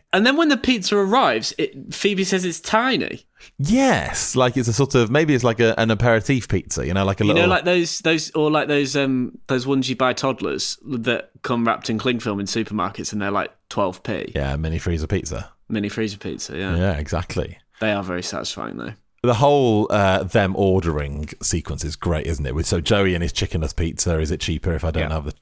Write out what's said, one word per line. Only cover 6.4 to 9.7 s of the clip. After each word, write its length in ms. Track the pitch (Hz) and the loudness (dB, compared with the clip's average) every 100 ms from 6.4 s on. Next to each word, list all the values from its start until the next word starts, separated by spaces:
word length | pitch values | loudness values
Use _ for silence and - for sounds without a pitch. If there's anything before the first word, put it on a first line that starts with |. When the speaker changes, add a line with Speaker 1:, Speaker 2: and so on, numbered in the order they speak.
| - | 0
Speaker 2:
pizza, 380 | 95 - - 65 | -2 -2 -4 -2
you 80 | |
know, 100 | 92 | 0
like 160 | 98 98 | 2 2
a 40 | 107 | 2
Speaker 1:
You 40 | |
Speaker 2:
little 140 | 170 175 | 4 4
Speaker 1:
know, 20 | |
like 160 | 180 175 | 2 2
those, 320 | 180 170 - | 2 0 -2
those, 280 | 160 160 156 165 | 0 0 0 0
or 160 | 151 | 2
like 160 | 151 143 | 2 2
those, 280 | 147 135 143 | 2 2 0
um, 440 | 139 127 123 - - | 2 0 -2 -6 -2
those 180 | 131 | -2
ones 240 | 127 | 0